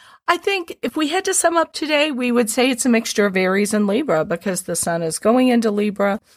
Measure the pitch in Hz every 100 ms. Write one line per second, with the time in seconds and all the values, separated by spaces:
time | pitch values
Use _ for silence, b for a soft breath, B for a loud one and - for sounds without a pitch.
0 | b b - 349 392 392 339 - 269 311
1 | 302 359 381 370 339 339 320 - 302 302
2 | 302 254 247 240 220 - 254 240 262 226
3 | 226 - 202 185 185 190 202 214 202 214
4 | 302 160 156 170 202 180 - 170 - 170
5 | 165 160 214 254 254 233 220 208 208 196
6 | 202 202 b